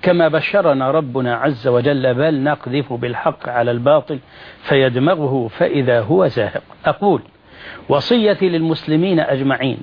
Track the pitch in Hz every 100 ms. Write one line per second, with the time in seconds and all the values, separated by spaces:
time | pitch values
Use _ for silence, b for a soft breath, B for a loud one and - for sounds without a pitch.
0 | - 175 165 156 - 196 175 135 131 151
1 | 143 127 123 120 135 131 131 120 127 143
2 | 131 123 156 151 139 147 - 131 139 120
3 | 123 117 165 156 - 123 120 120 127 151
4 | - 143 - B B B - 139 131 123
5 | 143 180 147 135 113 - 175 147 127 120
6 | 104 170 175 123 104 - - - - 147
7 | 202 156 - _ B B B B B 143
8 | - 240 214 202 185 170 165 160 - 156
9 | 180 170 151 139 139 131 131 117